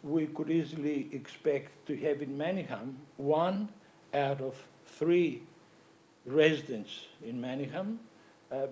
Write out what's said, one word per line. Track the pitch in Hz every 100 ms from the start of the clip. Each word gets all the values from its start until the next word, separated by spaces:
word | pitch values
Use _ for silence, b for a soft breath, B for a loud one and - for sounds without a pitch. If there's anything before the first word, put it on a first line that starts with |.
we | 147 160 156
could | 147 131
easily | 165 151 160 147 143 -
expect | 139 117 - 156 139 - - -
to | 139
have | 151 143
in | 139 139
Manningham | 160 190 - 107 123 135 - -
one | 139 156 175 196 208 - B B -
out | 143 139 139
of | 131 131 - - -
three | - 160 175 165 - - - b b b b - -
residents | 123 147 156 147 139 113 98 - - -
in | 113 123
Manningham, | 127 131 139 156 196 226 - b b b -
uh, | 135 135